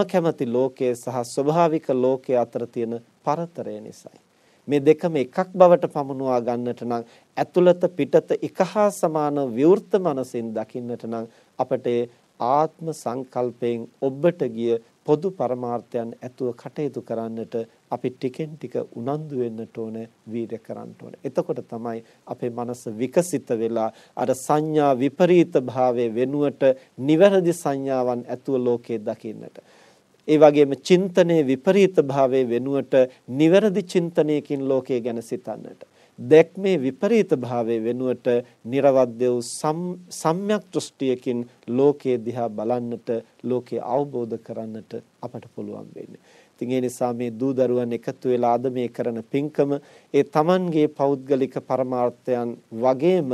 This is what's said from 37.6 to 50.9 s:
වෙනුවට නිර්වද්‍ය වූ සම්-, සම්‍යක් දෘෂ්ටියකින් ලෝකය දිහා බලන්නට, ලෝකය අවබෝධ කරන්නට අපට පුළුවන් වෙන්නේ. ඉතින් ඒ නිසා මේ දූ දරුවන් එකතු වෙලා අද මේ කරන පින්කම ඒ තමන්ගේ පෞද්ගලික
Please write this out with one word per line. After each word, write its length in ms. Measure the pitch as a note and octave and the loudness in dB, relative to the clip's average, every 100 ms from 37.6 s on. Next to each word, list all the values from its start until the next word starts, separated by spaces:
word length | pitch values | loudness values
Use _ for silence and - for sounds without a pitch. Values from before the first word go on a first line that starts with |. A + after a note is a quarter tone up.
| A#2 A#2 | -2 -2
වෙනුවට 480 | A2+ B2 C3 B2 B2+ A#2+ B2 _ | -2 -2 -2 -2 0 0 -2 _
නිර්වද්‍ය 640 | A2+ C3+ C#3 C3 B2 A2+ B2 | -4 2 4 4 2 2 0
වූ 140 | B2 | 0
සම්-, 560 | A#2+ - D3+ D#3+ F3+ F3+ - | -4 -4 -4 -2 -6 -10 -14
සම්‍යක් 560 | - D#3 E3+ G3+ G#3 - | -4 -2 -2 -2 -4 -4
දෘෂ්ටියකින් 720 | D3+ - - C3+ B2 C3 A#2+ A#2+ _ - | -8 -8 -4 -2 -2 -2 -4 -6 _ -4
ලෝකය 520 | B2 C#3+ C#3+ C3 B2 | 2 2 2 -2 -2
දිහා 320 | A2+ A#2+ A#2 | -4 -6 -6
බලන්නට, 600 | G#2 A2 B2 A#2+ A#2 - A2+ - _ | -4 -4 -4 -4 -8 -6 -6 -8 _
ලෝකය 400 | A#2+ B2 B2 A#2 | -4 -4 -4 -8
අවබෝධ 560 | - C3 C#3+ B2+ A#2 A2+ | -4 -2 -2 -6 -6 -8
කරන්නට 540 | - A2 A2 A2 - A#2 - _ | -10 -12 -10 -12 -14 -16 -16 _
අපට 240 | A#2+ A#2 - | -14 -14 -16
පුළුවන් 360 | - G#2 G#2 G#2+ | -14 -12 -12 -16
වෙන්නේ. 320 | - - - _ _ _ | -18 -18 -20 _ _ _
ඉතින් 220 | _ B2 | _ -4
ඒ 100 | C3 | -2
නිසා 320 | B2+ - B2 | -2 -2 -4
මේ 180 | A#2+ A#2+ | -2 -6
දූ 200 | A2 C3+ | -4 -2
දරුවන් 400 | B2+ B2 B2 A#2+ | 0 2 2 -2
එකතු 360 | A#2 - - B2+ | -4 -6 -6 0
වෙලා 240 | B2 A#2+ | 2 2
අද 120 | A#2+ C3 | 2 0
මේ 180 | B2+ A#2+ | -4 -6
කරන 280 | - A#2+ A2+ | -4 -6 -6
පින්කම 480 | - C3+ D3 D3 C#3+ C#3+ - - _ | -4 -4 -2 0 0 -2 -6 -20 _
ඒ 100 | C#3+ | 0
තමන්ගේ 640 | C#3 D#3 D#3 F#3 F3 D#3 | 2 2 2 2 2 0
පෞද්ගලික 680 | D3+ | 0